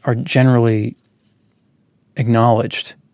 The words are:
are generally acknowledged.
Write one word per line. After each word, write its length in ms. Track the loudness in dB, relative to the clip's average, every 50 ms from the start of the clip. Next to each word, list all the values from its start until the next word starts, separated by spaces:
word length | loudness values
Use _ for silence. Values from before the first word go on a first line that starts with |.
| _
are 100 | -4 -4
generally 800 | -4 -4 -2 0 2 2 4 4 2 2 2 0 -2 -4 -6 -8 _ _ _ _ _ _ _ _ _ _ _ _ _ _ _ _ _ _ _ _ _ _ _ _
acknowledged. 760 | -6 -2 0 2 2 4 4 2 0 -2 -6 -8 -10 -12 -12 -16 _ _ _